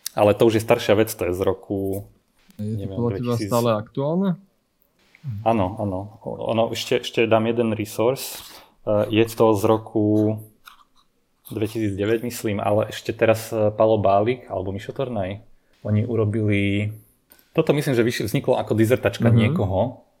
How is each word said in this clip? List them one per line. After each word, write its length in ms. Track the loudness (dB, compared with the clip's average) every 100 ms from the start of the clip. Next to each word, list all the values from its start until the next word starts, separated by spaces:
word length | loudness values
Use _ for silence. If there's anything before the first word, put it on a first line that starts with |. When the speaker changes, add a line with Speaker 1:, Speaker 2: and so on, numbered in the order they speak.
| -8
Speaker 1:
ale 200 | 2 2
to 140 | 4 4
už 100 | 4
je 80 |
staršia 300 | 2 2 4 2
vec, 140 | 2
to 160 | -2 -4
je 80 |
z 80 | 0
roku, 640 | -2 -2 -4 -6 -4 -6 -10 _ _ _ _ -10
Speaker 2:
Je 80 | -6
to 160 | -6 -6
Speaker 1:
neviem, 80 |
Speaker 2:
podľa 160 | -4 -4
teba 120 | -2 -4
Speaker 1:
dvetisíc. 160 | -4 0
Speaker 2:
stále 200 | 0 2
aktuálne? 560 | 0 -4 -6 -2 0 -2 -4 _ _ _ _ _ _ _ _ -12 -4
Speaker 1:
Áno, 240 | 0 0 0 -4
áno. 240 | -6 -6 -8 -14
O-, 160 | -12 -8 -2
ono, 220 | 0 0
ešte, 320 | -2 -2 -2
ešte 240 | -2 0 2
dám 200 | 2 2
jeden 280 | 0 0
resource. 720 | -2 -4 -2 0 -2 -6 -14 -16 -20 -20 _
E, 280 | -2 0 2
je 120 | 2 0
to 260 | 2 4
z 120 | 4 2
roku 720 | 0 0 0 2 2 2 -2 -10 _ -20 -20 _ _ _ _ _ _ -12
dvetisícdeväť, 720 | -6 -4 -2 -4 -2 0 0
myslím, 340 | -2 -6 -4 -2
ale 300 | 0 0 0
ešte 200 | -4 -8
teraz, 380 | 2 2 2 0
e, 200 | 0 0
Palo 280 | 4 4 4
Bálik 480 | 4 4 2 -2 -6
alebo 240 | -8 -6
Mišo 220 | -8 -8
Tornaj, 500 | -8 -6 -4 -6 -8 -14 -20 _ _
oni 200 | -2 0
urobili... 880 | 0 0 0 0 0 0 0 -2 -4 -8 -18 _ _ _ _
Toto 180 | 0 2
myslím, 220 | 0 0
že 80 | 2
vyš-, 240 | 2 0 -4
vzniklo 280 | -2 0 0
ako 180 | 0
dizertačka 560 | 2 4 2 0 2 4
Speaker 2:
Mhm. 80 | 4
Speaker 1:
niekoho. 420 | 4 2 0 0 -2 -4 _ _